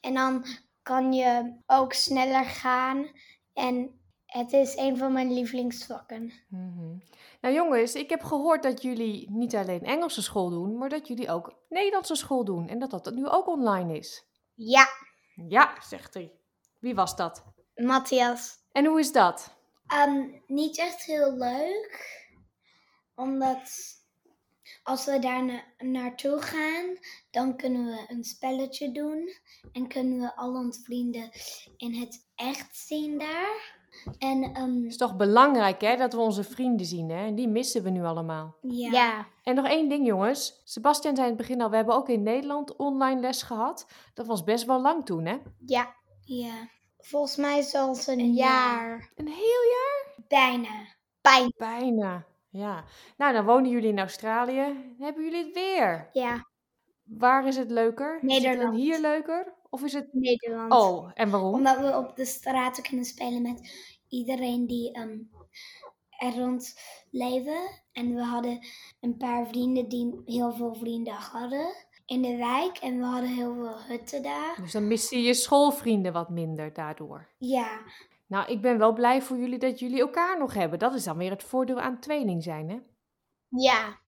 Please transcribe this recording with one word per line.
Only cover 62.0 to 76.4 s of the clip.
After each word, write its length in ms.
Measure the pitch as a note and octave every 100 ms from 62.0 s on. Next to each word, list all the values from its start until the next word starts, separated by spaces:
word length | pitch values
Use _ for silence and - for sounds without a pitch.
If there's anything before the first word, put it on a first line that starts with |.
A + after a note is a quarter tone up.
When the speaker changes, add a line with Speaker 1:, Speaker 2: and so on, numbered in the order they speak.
| B3+ -
Speaker 1:
de 100 | B3+
straten 580 | - C4+ C4 B3+ B3+
kunnen 220 | - B3+ B3
spelen 360 | - B3 A#3+
met 300 | A#3+ A#3+ - - - - _
iedereen 580 | B3+ A#3 C4 B3 A#3+ A#3+
die, 240 | A#3+ A#3
ehm, 260 | A#3+ A3+ A3 A3+ - - - - - - _ _
er 300 | - B3 A#3
rond 400 | B3 B3 B3+ - - - _
leven. 720 | B3+ B3 B3+ C4+ D#4+ F4+ - _
En 240 | - A#3+ A#3+
we 80 |
hadden 360 | A#3+ A#3+ A#3+ A#3+ - - - _
een 180 | A#3+ A#3
paar 300 | B3 A#3+ A#3
vrienden 420 | B3 B3 B3+ A#3
die 320 | A#3+ A#3+ - -
heel 260 | A#3+ A#3+
veel 200 | A#3 A#3+ A3+
vrienden 380 | A#3 A#3 A3+
hadden, 600 | G#3 - A#3 B3 C#4 E4+ F#4+ _ _ -
in 160 | B3+
de 160 | B3 A#3+
wijk 400 | A#3+ C4 F4+ -
en 200 | C4 B3
we 60 | B3
hadden 240 | B3 B3
heel 240 | B3 A#3+ A#3+
veel 200 | A#3 A3 A#3+
hutten 360 | A#3+ A3+ C#4+
daar. 340 | C#4 D4 D#4 E4+
Speaker 2:
Dus 100 | F3+
dan 160 | G#3+ G#3
miste 340 | A3+ - B3+
je 120 | A#3+
schoolvrienden 800 | B3 - C#4+ C#4+ C#4+ A#3+ G#3+ F#3
wat 160 | E3+ E3+
minder 440 | E3+